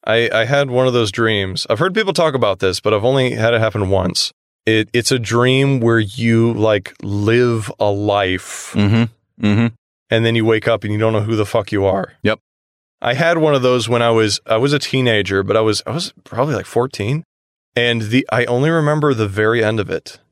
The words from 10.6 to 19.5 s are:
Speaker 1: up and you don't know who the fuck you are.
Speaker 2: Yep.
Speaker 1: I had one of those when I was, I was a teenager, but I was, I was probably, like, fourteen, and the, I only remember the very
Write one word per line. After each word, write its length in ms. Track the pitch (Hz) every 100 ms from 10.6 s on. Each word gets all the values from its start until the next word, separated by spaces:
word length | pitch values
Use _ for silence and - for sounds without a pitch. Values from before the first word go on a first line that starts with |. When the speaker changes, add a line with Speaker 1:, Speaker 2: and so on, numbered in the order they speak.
| 120
Speaker 1:
up 160 | 113 104
and 80 |
you 60 | 104
don't 120 | 110
know 100 | 110
who 140 | 107 110
the 100 | 104
fuck 280 | 113 104
you 120 | 104 98
are. 280 | 95 92 _
Speaker 2:
Yep. 160 | 104 110 _ _ _ _ _ _
Speaker 1:
I 120 | -
had 240 | 127 165 170
one 160 | 156
of 80 | 139
those 280 | 127 127 113
when 120 | 120
I 80 | 117
was, 300 | 113 107 - -
I 100 | 110
was 160 | 139
a 60 | 143
teenager, 640 | - 135 127 107 95 98
but 140 | 98 110
I 40 |
was, 220 | 110 104 -
I 60 |
was 220 | 135 196 _
probably, 320 | - 110 143 113
like, 100 | -
fourteen, 580 | 117 127 - 101 147 - _ _ _ _ -
and 280 | 120 117
the, 220 | 107 127 -
I 140 | 117 117
only 240 | 120 147
remember 440 | 165 147 151 147
the 140 | 120 107
very 360 | 98 110